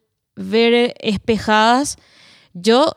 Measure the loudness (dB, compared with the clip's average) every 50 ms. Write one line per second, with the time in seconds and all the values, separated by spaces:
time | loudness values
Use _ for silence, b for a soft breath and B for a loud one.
0 | _ _ _ _ _ _ _ -14 -10 -4 -2 0 2 2 2 2 0 -2 -4 -6
1 | -6 -4 -4 -4 -2 -4 -4 -2 -2 0 0 2 2 4 2 2 0 -2 -6 b
2 | b b b b b b b b b b _ -4 0 2 2 4 2 0 -2